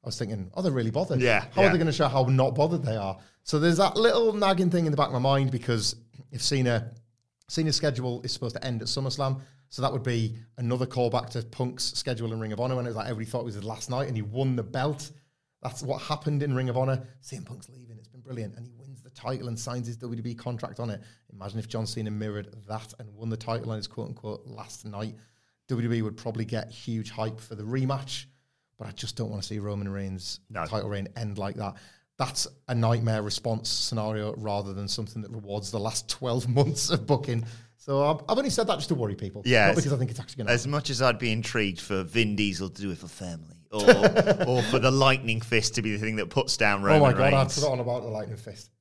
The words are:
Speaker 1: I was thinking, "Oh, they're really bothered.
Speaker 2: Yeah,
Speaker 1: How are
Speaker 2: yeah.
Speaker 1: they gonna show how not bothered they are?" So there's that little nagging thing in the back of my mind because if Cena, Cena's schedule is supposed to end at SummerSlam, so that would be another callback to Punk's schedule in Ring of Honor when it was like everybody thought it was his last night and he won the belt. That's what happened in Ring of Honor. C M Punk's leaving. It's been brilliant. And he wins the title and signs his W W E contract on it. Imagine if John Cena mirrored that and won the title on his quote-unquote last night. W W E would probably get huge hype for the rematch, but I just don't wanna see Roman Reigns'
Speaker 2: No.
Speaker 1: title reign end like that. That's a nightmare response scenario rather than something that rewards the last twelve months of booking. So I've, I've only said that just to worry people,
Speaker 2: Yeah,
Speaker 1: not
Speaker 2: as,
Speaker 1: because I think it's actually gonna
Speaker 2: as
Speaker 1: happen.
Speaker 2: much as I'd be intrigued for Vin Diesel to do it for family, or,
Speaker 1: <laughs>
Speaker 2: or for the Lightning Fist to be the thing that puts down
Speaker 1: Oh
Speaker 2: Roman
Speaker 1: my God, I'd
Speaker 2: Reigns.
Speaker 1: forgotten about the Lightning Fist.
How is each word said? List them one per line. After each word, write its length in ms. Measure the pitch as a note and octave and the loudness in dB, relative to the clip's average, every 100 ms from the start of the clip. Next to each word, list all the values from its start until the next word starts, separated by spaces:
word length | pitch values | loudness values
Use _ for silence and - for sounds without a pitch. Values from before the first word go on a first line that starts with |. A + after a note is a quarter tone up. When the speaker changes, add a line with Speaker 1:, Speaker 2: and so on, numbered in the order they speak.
Speaker 1:
I 40 | - | -8
was 100 | - | -6
thinking, 320 | A2 G#2+ F2+ - | -6 -6 -8 -4
"Oh, 60 | |
they're 80 | F#3 | 0
really 200 | C3 A2+ | 0 0
bothered. 280 | A#2 F#3 C#3 | 0 0 2
Speaker 2:
Yeah, 260 | B2 G#2+ - | 4 4 2
Speaker 1:
How 100 | - | 4
are 40 | F#3+ | 6
Speaker 2:
yeah. 60 | |
Speaker 1:
they 60 | F#3 | 6
gonna 140 | D#3+ | 2
show 160 | D3 C#3+ | 2 2
how 160 | C3+ | 4
not 320 | B2+ C3 C3 A#2+ | 4 4 4 4
bothered 280 | D#3 E3+ | 2 2
they 120 | C3+ A2 | 0 -2
are?" 220 | G2 F#2+ - _ | -2 -6 -12 _
So 160 | - D3+ | -2 2
there's 180 | E3 E3+ | 4 6
that 180 | G3 G#3 | 4 6
little 380 | A#3 A#3+ A3+ | 4 6 4
nagging 380 | G#3 G3 F#3 F3+ | 4 2 4 4
thing 140 | F3 D#3+ | 4 2
in 60 | |
the 60 | C#3+ | 2
back 100 | C#3+ | 2
of 60 | |
my 60 | B2+ | 2
mind 320 | C3+ C#3 C3+ | 4 4 2
because 440 | B2 A#2+ A#2 G2 - - - - | 0 0 0 0 -4 -14 -20 -14
if 100 | A#2+ | -4
Cena, 500 | - C#3 B2 A#2 A#2 - _ _ _ _ _ | 0 2 2 2 -2 -14 _ _ _ _ _
Cena's 280 | - D#3 C#3+ | -2 0 2
schedule 460 | D3+ B2 B2+ A#2+ | 0 0 -4 -4
is 80 | A#2+ | -6
supposed 240 | - A#2+ - | -6 -6 -6
to 100 | C3 | -4
end 160 | A#2 | -4
at 60 | A#2 | -4
SummerSlam, 520 | - C3+ C3+ C3+ C3+ - _ _ | -4 -4 -2 -2 -2 -6 _ _
so 120 | - | -2
that 80 | C3 | -2
would 80 | C3 | 0
be 320 | B2+ A#2 A2 A2+ - - | 0 0 0 -4 -14 -6
another 300 | A#2+ B2 B2+ | -2 0 0
callback 420 | B2+ A#2+ A#2 A#2 | 0 2 2 -2
to 120 | A#2+ | -8
Punk's 400 | A#2 - B2+ - - - | -10 -6 -6 -4 -6 -4
schedule 360 | - A#2 A2+ | -4 -4 -4
in 60 | A2+ | -4
Ring 120 | A2 | -6
of 60 | G#2+ | -4
Honor 160 | B2 C3 | -2 -2
when 100 | A#2+ | -4
it 40 | |
was 60 | A2 | -6
like 120 | G#2 | -6
everybody 220 | A2 A2+ | -6 -4
thought 120 | B2 | -6
it 40 | A#2+ | -6
was 80 | G#2 | -8
his 80 | |
last 260 | G#2 A2 - | -8 -8 -6
night 160 | B2+ C#3 | -4 -2
and 80 | A2+ | -4
he 80 | |
won 320 | G#2 A#2 C3+ B2 | -4 -2 0 0
the 80 | |
belt. 480 | A2 C3 C#3+ C#3+ - - _ _ _ _ | -2 -2 -2 -2 -10 -16 _ _ _ _
That's 220 | B2+ - | -12 -8
what 180 | B2 - | -6 -6
happened 400 | - D3+ D3+ D3 | -4 -4 0 0
in 100 | C#3+ B2+ | 0 0
Ring 140 | B2+ | 0
of 80 | B2 | 0
Honor. 260 | C3 C3 - - | 0 0 -4 -20
C 140 | - C3+ | -14 -14
M 60 | |
Punk's 260 | - B2 - | -12 -16 -18
leaving. 280 | B2+ B2 A2+ | -20 -20 -20
It's 80 | A2+ | -20
been 140 | B2+ | -20
brilliant. 340 | A#2 B2 G#2 A#2 | -12 -8 -8 -10
And 100 | A#2 | -16
he 60 | |
wins 280 | - C#3 C3+ | -18 -20 -20
the 80 | - | -20
title 360 | - B2 C3 A#2+ | -10 -6 -4 -4
and 100 | A2+ | -6
signs 260 | - B2 A#2 | -6 -6 -6
his 100 | A2+ | -8
W 200 | B2 A#2 | -8 -6
W 140 | A#2 | -6
E 40 | A#2+ | -6
contract 440 | - A2+ - - | -6 -6 -8 -6
on 100 | A#2+ | -6
it. 120 | G2+ - - _ | -6 -10 -20 _
Imagine 280 | G2+ F#2+ A2 | -12 -8 -8
if 80 | A2+ | -6
John 180 | A2+ A2 | -4 -4
Cena 240 | - G#2+ | -4 -4
mirrored 400 | G#2+ G#2+ G#2 G2+ A2+ G2 | -4 -4 -6 -10 -16 -10
that 260 | A2 A2 - | -10 -10 -18
and 140 | A2 | -18
won 160 | G2+ A2+ | -10 -6
the 80 | A2 | -6
title 320 | A2+ A2+ A2+ | -4 -4 -4
on 60 | A2 | -6
his 100 | G#2 | -8
quote-unquote 580 | - A2 A#2 G#2+ G#2+ B2+ | -8 -10 -10 -10 -10 -12
last 380 | G#2+ G#2 - G#2+ | -16 -16 -14 -12
night. 300 | G#2 A2 A2 _ _ _ _ _ | -8 -8 -10 _ _ _ _ _
W 200 | A#2+ A#2 | -2 0
W 60 | A#2 | 0
E 20 | |
would 160 | G#2+ G#2+ | -2 -4
probably 280 | A#2+ A2+ A2 | -8 -6 -4
get 260 | A2 G#2 | -4 -6
huge 400 | - - A2+ G#2+ | -12 -6 -6 -6
hype 280 | - A2 A2+ | -4 -6 -6
for 140 | - G#2+ | -14 -12
the 80 | |
rematch, 600 | G#2+ B2+ C3 C#3 - - - _ _ _ _ _ | -4 0 0 -2 -4 -10 -12 _ _ _ _ _
but 80 | G#2 | -14
I 40 | |
just 240 | G2 A2 - | -10 -10 -6
don't 140 | A2 | -6
wanna 140 | G#2+ | -6
see 160 | - G#2+ | -6 -6
Roman 280 | G2+ G#2 G2+ | -4 -4 -4
Reigns' 500 | G2 G2 F#2+ F2+ - _ | -6 -6 -8 -10 -12 _
Speaker 2:
No. 160 | G2 D#2+ | -6 -4
Speaker 1:
title 240 | G#2+ G2+ | -4 -4
reign 180 | G2+ G2 - | -6 -6 -6
end 220 | A2 G2+ | -8 -4
like 180 | G2 A#2 | -6 -4
that. 180 | G2+ - - _ _ _ | -8 -8 -20 _ _ _
That's 300 | C3 - - - - | -4 -2 -6 -8 -4
a 60 | A#2+ | 0
nightmare 460 | A2+ A#2 A2+ A2 | 2 2 2 0
response 440 | G#2 - A#2+ A2 A2+ | -2 -4 -2 -4 -2
scenario 640 | - - A#2 G#2+ A2 G#2+ - | -2 -2 -2 -2 -2 -4 -6
rather 360 | G#2+ G2+ G2 | -4 -4 -4
than 140 | F#2+ G2+ | -6 -6
something 340 | - A2 A2+ | -6 -6 -8
that 80 | G2+ | -10
rewards 380 | A2+ G2+ G2+ G2 | -12 -6 -6 -4
the 80 | A2+ | -4
last 280 | G#2+ A2 - | -2 -4 -6
twelve 400 | - B2+ B2 A#2+ | -6 -2 0 2
months 420 | A2+ - D3+ - | 4 4 2 0
of 160 | C3+ G#2+ | -2 2
booking. 380 | C#3 - A#2 A2+ - - _ | 0 2 -4 -4 -12 -20 _
So 260 | - C#3 | -2 2
I've, 180 | C#3+ D#3 - | 2 0 0
I've 80 | A3+ | 0
only 120 | C#4 | 0
said 180 | G#3+ A3 | 0 0
that 80 | F3 | 0
just 100 | C#3+ | 0
to 80 | C#3+ | -2
worry 200 | A2 F#2+ | -2 -4
people, 260 | G2 G#2 G#2+ | -8 -4 4
Speaker 2:
Yeah, 200 | A#2+ G2 | 8 8
Speaker 1:
not 40 | |
Speaker 2:
as, 40 | A2 | 6
Speaker 1:
because 160 | C#3 | 2
I 40 | C3+ | 0
think 140 | B2+ | 0
it's 80 | A2+ | -4
actually 180 | - - | -12 -6
gonna 80 | A2 | 2
Speaker 2:
as 100 | A#2+ | 2
Speaker 1:
happen. 100 | - | 2
Speaker 2:
much 180 | D3 C#3+ | -2 -2
as 120 | B2 | 4
I'd 180 | B2+ A2+ | 4 4
be 120 | A#2+ | 0
intrigued 480 | A2 - A#2 G2+ E2+ | 0 0 0 0 -2
for 220 | - F#2+ | -2 -2
Vin 320 | F2 A2+ A2 G#2 | 0 4 4 4
Diesel 320 | G2+ F2 F#2+ | 2 0 -6
to 120 | - | -6
do 80 | G2+ | -6
it 60 | E2+ | -6
for 100 | F2+ | -10
family, 480 | - F#2 E2 D#2 - - | -12 -10 -10 -14 -20 -8
or, 120 | G#2+ | 4
Speaker 1:
<laughs> 680 | D#3+ A#3 G#3+ A3 F#3+ G3 F3 | 8 10 8 6 4 4 4
Speaker 2:
or 160 | B2+ | 2
for 160 | A2 B2+ | 4 4
the 100 | B2+ | 4
Lightning 500 | C3+ C3+ C3 A2+ A2+ | 6 6 6 2 -2
Fist 340 | A2+ A#2 A2 - | 2 2 2 0
to 60 | |
be 100 | A2 | -2
the 60 | G#2 | -2
thing 160 | G#2+ A2 | -2 -2
that 140 | F2 | 0
puts 260 | C3+ - - | 0 0 2
down 240 | G#2+ G2+ | 4 4
Speaker 1:
Oh 20 | G2 | 6
Speaker 2:
Roman 160 | D#3 | 8
Speaker 1:
my 100 | C#3 | 8
God, 100 | A2 | 6
I'd 120 | C#3 C#3 | 4 4
Speaker 2:
Reigns. 180 | C3 - | 2 2
Speaker 1:
forgotten 240 | C#3+ B2+ | 0 0
about 200 | A#2+ B2 | -2 -4
the 40 | A#2 | -4
Lightning 280 | G#2+ G#2+ A2+ | -8 -8 -10
Fist. 340 | - G2+ - _ | -12 -16 -20 _